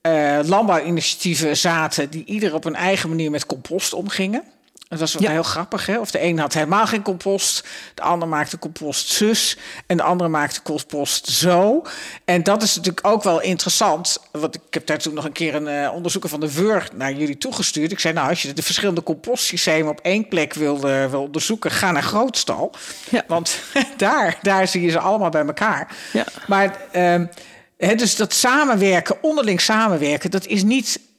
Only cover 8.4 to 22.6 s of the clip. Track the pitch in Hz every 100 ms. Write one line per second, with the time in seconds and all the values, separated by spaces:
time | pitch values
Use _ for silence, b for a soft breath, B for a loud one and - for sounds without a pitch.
8.4 | 147 170 160 165 151 139 - - 214 226
9.4 | - - B B - 175 - 180 175 156
10.4 | 147 - - 151 - 147 143 - - 123
11.4 | 165 175 202 277 330 B B B - 180
12.4 | 170 214 220 - 180 175 190 214 - 165
13.4 | 190 180 - - 208 156 175 - - 151
14.4 | 156 160 _ - - 151 165 156 151 139
15.4 | 160 151 151 143 143 160 170 196 180 151
16.4 | 156 139 202 208 - - 135 139 151 139
17.4 | 254 - 202 - 156 196 165 160 135 170
18.4 | 139 139 160 - 202 175 - 156 - 240
19.4 | - 170 - 156 156 151 175 196 214 175
20.4 | 147 - 151 143 139 135 135 135 143 147
21.4 | - 220 160 - 190 175 - 202 254 -
22.4 | - -